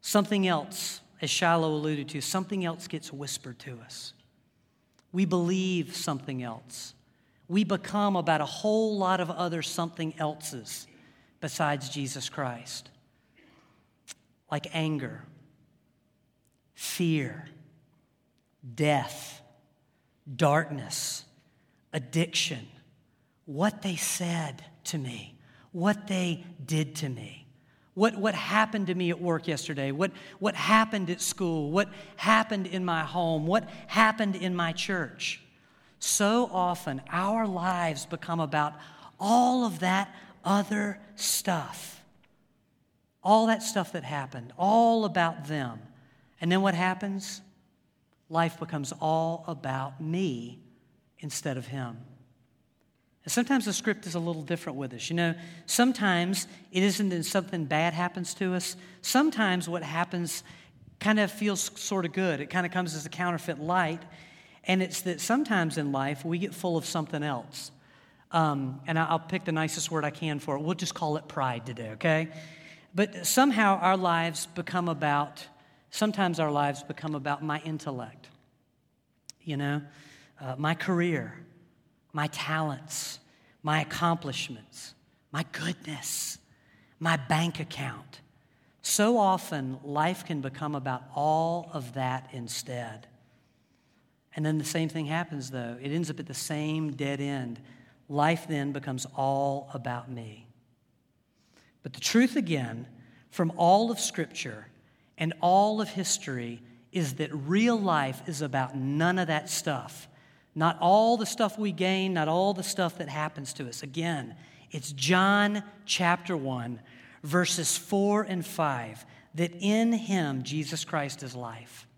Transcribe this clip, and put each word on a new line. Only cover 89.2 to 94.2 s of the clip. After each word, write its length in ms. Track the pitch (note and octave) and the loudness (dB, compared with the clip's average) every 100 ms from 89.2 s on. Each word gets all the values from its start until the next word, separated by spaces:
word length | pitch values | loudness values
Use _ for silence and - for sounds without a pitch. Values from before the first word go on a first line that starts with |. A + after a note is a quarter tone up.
| G3+ F#3 - D#3 C3 C3 C#3 | 6 4 0 -4 -4 -6 -4
life 400 | C#3+ D#3+ F#3 - | 0 2 0 -4
can 160 | D#3 | -4
become 340 | C3 C3 D3+ D3 | -4 -6 -6 -4
about 280 | C3+ B2+ C3 - | -4 -6 -6 -2
all 540 | D3+ D#3 E3 E3+ E3 | 2 2 2 -2 -6
of 220 | E3 B2+ | -10 -8
that 360 | B2+ B2+ B2+ C3 | -4 -2 -4 -6
instead. 720 | C3+ A#2 - - B2 A#2 A2 - _ _ _ _ _ _ _ _ _ _ _ | -12 -8 -8 -8 -8 -8 -12 -18 _ _ _ _ _ _ _ _ _ _ _